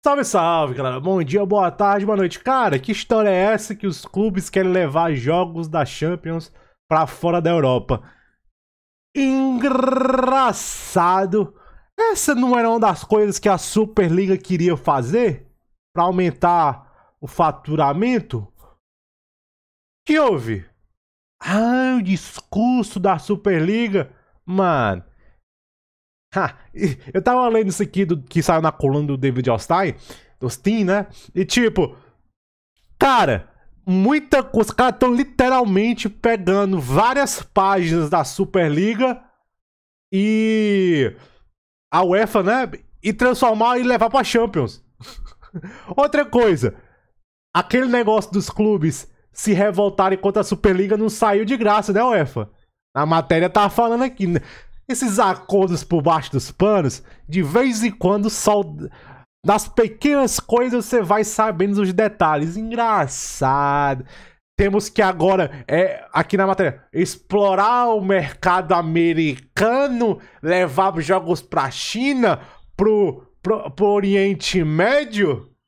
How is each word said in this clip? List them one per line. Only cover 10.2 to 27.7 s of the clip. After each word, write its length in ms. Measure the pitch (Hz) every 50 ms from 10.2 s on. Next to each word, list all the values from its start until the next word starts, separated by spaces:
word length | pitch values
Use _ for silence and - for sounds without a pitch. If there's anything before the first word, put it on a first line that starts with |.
| 254 254 262 269 262 240 196 - - - - - - - - 190 170 175 185 190 196 185 175 214 196 - - - - - - - _ _ _ -
Essa 360 | 440 453 403 - - - 285
não 240 | 240 247 247 247 240
era 120 | 226 226
uma 100 | 226 233
das 240 | 220 208 175 - -
coisas 340 | - 214 214 214 208 185 -
que 80 | -
a 120 | 208 190 165
Superliga 800 | - - - 208 220 214 214 214 190 165 165 180 196 185 190 185
queria 360 | - - 185 165 170 180 170
fazer? 760 | 131 - - 147 135 120 117 165 233 247 208 139 - - _ _ _ _ _ _ _ _ _ _
Pra 100 | 175 175
aumentar 1080 | 180 185 180 185 170 - - - 175 175 170 160 143 123 - - _ _ _ _ _ _ _
o 60 | 151
faturamento? 1200 | 131 - - 170 156 151 - - 147 151 151 151 139 143 170 214 247 254 220 - - - 113 101 - _ _ - _ _ _ _ _ _ _ _ _ _ _ _ _ _ _ _ _ _ _ _ _ _ _ _ _ _ _ _
Que 120 | - 302 311
houve? 460 | 294 247 196 143 117 113 110 92 85 - _ _ _ _ _ _ _ _ _ _ _ _ _ _
Ah, 540 | - 160 185 208 226 233 247 254 262 254 262 247
o 40 |
discurso 960 | 196 180 190 170 - - - - _ _ - 196 226 247 254 247 214 - - 208
da 200 | 175 202 185 151
Superliga. 920 | - - 208 196 - 202 185 165 160 175 208 226 240 220 196 190 151 - _ _ _ _ _ _ _
Mano. 580 | - 180 190 190 180 160 139 117 104 95 90 87 _ _ _ _ - _ _ _ _ _ _ _ _ _ _ _ _ _ _ _ _ _ _ _ _
Ha, 220 | - 190 180 135 - - - -
e 240 | - - 202 170 127 - - 135
eu 80 | - 190
tava 280 | 190 247 247 254 254 240
lendo 220 | 220 220 220 190